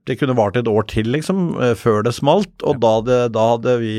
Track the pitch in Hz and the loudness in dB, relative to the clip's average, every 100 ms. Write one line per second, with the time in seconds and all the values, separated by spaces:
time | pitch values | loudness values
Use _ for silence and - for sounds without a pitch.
0 | - 131 139 123 104 123 117 104 104 - | -10 -4 -2 0 0 0 0 0 0 -4
1 | 107 139 151 190 175 - 123 113 120 107 | -2 -4 -2 -2 -2 0 0 0 0 0
2 | 110 117 139 180 196 _ - 139 113 110 | 0 -2 2 2 0 _ -4 0 2 2
3 | 113 123 120 110 113 120 127 123 113 | 2 0 0 2 2 2 0 0 -2